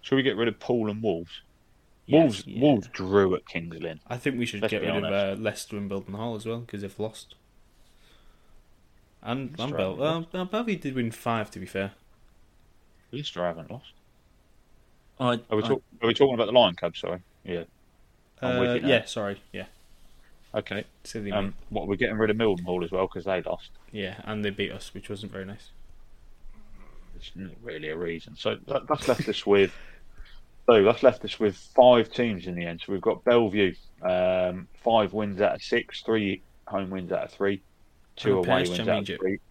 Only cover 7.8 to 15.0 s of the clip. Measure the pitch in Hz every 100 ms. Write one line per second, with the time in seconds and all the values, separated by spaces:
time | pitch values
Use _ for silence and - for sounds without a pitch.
7.8 | - _ - - - _ _ - _ _
8.8 | _ _ _ _ 107 127 131 147 120 147
9.8 | 95 95 147 165 165 185 185 214 233 185
10.8 | 143 131 117 113 - 113 104 - 92 98
11.8 | 98 - _ _ - _ - _ _ _
12.8 | _ _ _ 131 147 - 87 82 - 123
13.8 | - _ _ _ _ _ _ _ _ -
14.8 | _ _